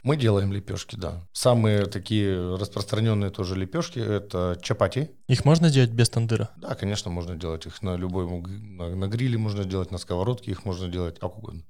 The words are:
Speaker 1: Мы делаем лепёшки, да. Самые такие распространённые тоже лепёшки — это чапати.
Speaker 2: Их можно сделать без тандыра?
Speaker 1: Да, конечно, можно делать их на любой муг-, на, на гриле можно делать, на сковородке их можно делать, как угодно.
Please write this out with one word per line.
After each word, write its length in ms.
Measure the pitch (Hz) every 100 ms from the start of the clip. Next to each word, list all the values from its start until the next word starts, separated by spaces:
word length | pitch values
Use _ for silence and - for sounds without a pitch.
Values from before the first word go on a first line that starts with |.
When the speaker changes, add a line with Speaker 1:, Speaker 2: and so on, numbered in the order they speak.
Speaker 1:
Мы 120 | 127 151
делаем 380 | 113 101 98
лепёшки, 420 | 98 - 98 - 107
да. 280 | 90 87 87
Самые 540 | - 127 120 110 104 98
такие 680 | 101 87 107 101 92 90 92
распространённые 760 | 101 - 101 107 110 107 98
тоже 240 | - 90 95
лепёшки — 420 | 92 160 165 123 107 104
это 400 | - 90 90 87
чапати. 480 | - - 98 131 156 - -
Speaker 2:
Их 160 | 131
можно 260 | 139 165 165
сделать 200 | 135 120
без 180 | 117 117
тандыра? 400 | 117 113 110 110 -
Speaker 1:
Да, 180 | - -
конечно, 340 | 98 104 90
можно 260 | 87 85 85
делать 300 | 85 82 87
их 160 | -
на 140 | 98 90
любой 280 | 92 95 87
муг-, 200 | 87 90
на, 480 | 101 107 92 85 90
на 120 | 98
гриле 320 | 113 131 117
можно 240 | 107 101 95
делать, 240 | 95 87
на 60 | 90
сковородке 540 | - 87 117 123 -
их 140 | 90 101
можно 220 | 90 90
делать, 300 | 90 87 -
как 160 | - -
угодно. 240 | 107 85